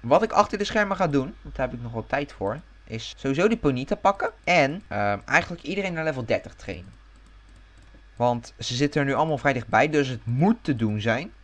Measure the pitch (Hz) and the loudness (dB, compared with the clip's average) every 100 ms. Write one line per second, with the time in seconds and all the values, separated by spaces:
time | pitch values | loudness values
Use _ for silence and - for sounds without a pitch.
0 | 117 156 220 - 208 202 202 220 202 190 | 4 4 4 2 2 0 -2 0 0 0
1 | 180 143 135 - - - 127 123 120 117 | 2 0 -2 -8 -16 -6 -4 -4 -8 -8
2 | 107 131 143 - 98 127 - - - 113 | -4 -4 -4 -4 -4 -4 -10 -20 -12 -12
3 | - - 135 139 196 139 147 127 131 156 | -12 -8 -4 2 2 2 0 0 -4 0
4 | - 196 415 - - 175 135 165 - 104 | 2 2 -4 -6 2 4 4 0 -6 -2
5 | 101 101 - 160 170 170 - 190 190 165 | -2 -2 0 0 0 -10 -8 -6 -4 -4
6 | 160 135 117 113 - - - 87 95 - | -4 -4 -2 -2 -2 -16 -12 -12 -14 -20
7 | - - - - - - - - - - | -20 -20 -20 -20 -20 -20 -20 -20 -20 -20
8 | - - 120 120 117 - - 123 143 151 | -20 -2 0 0 -4 -12 -6 0 0 2
9 | 139 127 160 147 143 131 110 107 147 151 | 0 2 0 2 0 0 0 2 4 2
10 | 135 123 - 123 180 226 - 127 110 107 | 0 -4 -4 2 4 2 0 0 0 0
11 | 107 113 180 - | 0 -2 -4 -14